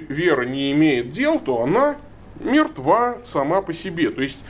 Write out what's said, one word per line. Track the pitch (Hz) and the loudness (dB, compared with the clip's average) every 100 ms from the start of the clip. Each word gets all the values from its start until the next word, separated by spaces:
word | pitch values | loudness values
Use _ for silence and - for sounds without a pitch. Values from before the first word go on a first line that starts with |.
| 156 | 0
вера | 139 180 143 | -2 2 2
не | 123 135 139 | 0 -2 0
имеет | 139 156 127 120 | 4 4 2 0
дел, | 160 285 320 | -2 0 0
то | - 123 | 0 0
она | 120 202 294 285 - - - - | 2 2 2 0 -10 -20 -20 -8
мертва | - 277 302 - 131 208 240 240 - | 0 2 2 0 2 4 2 -2 -6
сама | 160 139 190 | -2 0 0
по | 190 | -2
себе. | 165 190 170 117 | -6 -6 -2 -2
То | - | 0
есть | 135 - - | -6 -6 -16